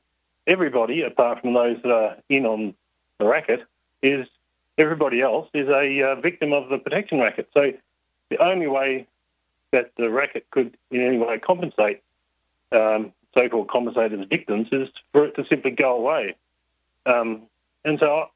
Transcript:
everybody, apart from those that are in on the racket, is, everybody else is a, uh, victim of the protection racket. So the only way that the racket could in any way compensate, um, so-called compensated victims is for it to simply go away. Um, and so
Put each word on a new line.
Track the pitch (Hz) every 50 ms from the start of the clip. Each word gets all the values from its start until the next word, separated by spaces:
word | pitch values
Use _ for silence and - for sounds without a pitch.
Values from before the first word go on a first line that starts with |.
| _ _ _ _ _ _ _ _ - -
everybody, | 175 185 180 147 123 123 117 113 127 165 156
apart | 120 - - 120 120 117 -
from | - 123 120
those | 123 120 120 117 117 -
that | 123
are | 120 113 110 107 110 - - -
in | 139 135 135
on | 113 110 107 110 101 92 _ _ _ _ _ _ _ _ -
the | 104
racket, | 107 131 156 151 - 113 - - _ _ _ _ _ _ -
is, | - 135 143 139 127 - _ _ _ _ _ _ _ _ - -
everybody | 156 151 165 156 156 135 123 120
else | 131 131 110 147 160 - -
is | 151 139 135
a, | 143 135 143 139 139 139
uh, | 135 135 135
victim | 127 123 175 180 - 156 147
of | 147 143 131 127
the | 135 131
protection | - - 143 185 208 - 170 139
racket. | 120 107 - - - _ -
So | 143 143 139 - - _ _ _ _ _ _ _ _ _ -
the | 147 - 160
only | 175 190 185 170 147
way | 135 135 135 135 131 131 120 _ _ _ _ _ _ _ _ _ _ _ _ -
that | - 117 123 - _ -
the | 120 113
racket | 110 131 143 139 - 147 - -
could | - 139 127 120 - - _ -
in | - 123
any | 123 123 127 120
way | 117 117 113 110
compensate, | - - 185 175 175 156 - - 107 104 - - _ _ _ _ _ _ _ _ _ _ _ _ _ - -
um, | 113 110 110 110 107 107 101 _ _ _ _ -
so-called | 131 123 123 117 113 101 -
compensated | - 123 120 113 104 120 113 110 107 101 98 98
victims | 160 170 - - 104 104 113 113
is | - 135 135 131 - - - _
for | - 143 147
it | 143 147
to | - 135 -
simply | 156 135 - 135
go | 120 - 143 131 123
away. | 120 113 135 156 151 110 98 87 _ _ _ _ _ _ _ _ _ _ _ _ _ -
Um, | 127 123 120 117 113 110 110 110 _ _ _ _ _ _ _ -
and | 156 151 139
so | 156 147 143 156 156 - _